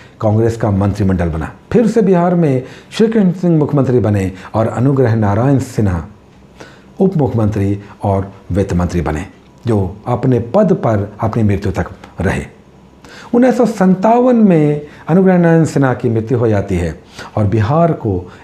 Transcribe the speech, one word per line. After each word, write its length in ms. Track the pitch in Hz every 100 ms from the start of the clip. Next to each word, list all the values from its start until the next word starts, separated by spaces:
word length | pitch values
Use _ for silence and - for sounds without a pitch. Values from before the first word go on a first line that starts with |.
| - -
कांग्रेस 360 | 110 107 113 113
का 140 | 113
मंत्रिमंडल 580 | 95 101 87 95 90 85
बना। 220 | 78 69 - -
फिर 160 | 214 220
से 140 | 226
बिहार 340 | 196 175 180 175
में 280 | 156 131 - - -
श्री 160 | - 220
कृष्ण 240 | 220 185
सिंह 260 | 165 180 156
मुख्यमंत्री 420 | 139 147 131 117
बने 320 | 107 104 92 - -
और 140 | 107 110
अनुग्रह 480 | 113 131 135 120 113
नारायण 440 | 104 101 135 131
सिन्हा 460 | - - 101 85 - - - - - - - - - -
उप 180 | 190 160
मुख्यमंत्री 600 | 120 113 104 107 98 101 - -
और 280 | 104 95 92 - -
वित्त 220 | 92 95
मंत्री 280 | 87 85 87
बने, 240 | 76 76 - - - - 120
जो 300 | 104 92 - 117
अपने 320 | 117 131 120
पद 340 | 113 202 208
पर 400 | 180 127 107 101 -
अपनी 240 | 110 120
मृत्यु 280 | 107 95 98
तक 140 | 90 87 - - -
रहे। 240 | 90 - - - - - - - - - -
उन्नीस 240 | 240 254 226
सौ 80 | 220
सत्तावन 720 | - 185 185 220 240 254 233
में 460 | 208 160 147 147 - - -
अनुग्रह 300 | 180 190 180
नारायण 280 | 170 165 147
सिन्हा 280 | 143 135
की 160 | 120 117
मृत्यु 280 | 110 110 120
हो 100 | 117
जाती 280 | 101 95 87
है 240 | 82 76 - - - 107
और 100 | 104
बिहार 460 | 110 104 156 170
को 400 | - 110 90 - -